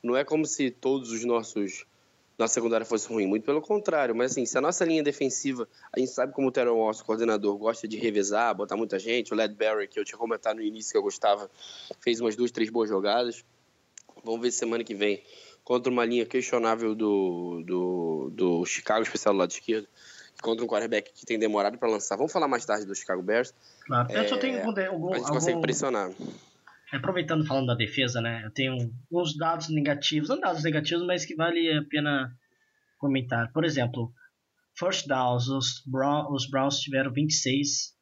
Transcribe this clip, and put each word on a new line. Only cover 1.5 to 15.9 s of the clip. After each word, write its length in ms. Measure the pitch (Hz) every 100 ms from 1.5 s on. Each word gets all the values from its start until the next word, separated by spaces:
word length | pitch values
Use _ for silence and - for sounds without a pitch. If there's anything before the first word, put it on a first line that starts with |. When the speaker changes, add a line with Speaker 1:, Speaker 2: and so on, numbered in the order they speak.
| 107 98 - - _ _ _ _ -
Speaker 1:
nossa 160 | 113
secundária 320 | 123 117 113 110
fosse 220 | 113 -
ruim, 160 | 113 95
muito 200 | 107 123
pelo 160 | 147
contrário. 520 | 151 208 208 156 127
Mas, 180 | 117 127
assim, 140 | 127 120
se 120 | 127
a 40 |
nossa 240 | 147 180 170
linha 160 | 160
defensiva, 680 | 147 143 135 - 139 127 113 _ -
a 80 | -
gente 120 | 127
sabe 200 | - 131
como 180 | 139 131
o 20 |
Terrell 240 | 127 120 117
Ross, 260 | 110 110
coordenador, 560 | - 110 117 107 104 101
gosta 300 | 110 113 110
de 100 | 110
revezar, 560 | 117 104 95 104 120
botar 240 | 95 104 104
muita 220 | 110 95
gente. 340 | 107 123 110
O 20 | 110
Ledbury, 520 | 110 104 110 107 101
que 120 | -
eu 60 | 104
tinha 140 | -
comentado 380 | 117 113 113 110
no 40 |
início 300 | 107 110 104
que 60 | 107
eu 40 |
gostava, 480 | 101 - 110 101 120 - - - - -
fez 220 | - 113
umas 140 | 117 107
duas, 160 | 120
três 180 | 117 113
boas 200 | 117 107
jogadas. 540 | 98 101 117 120 113 _ _ _ _ _ - - -
Vamos 180 | 113 113
ver 100 | 120
semana 320 | 120 117 117
que 100 | 117
vem 300 | 101 104 98 - - - -
contra 260 | - 123
uma 140 | 123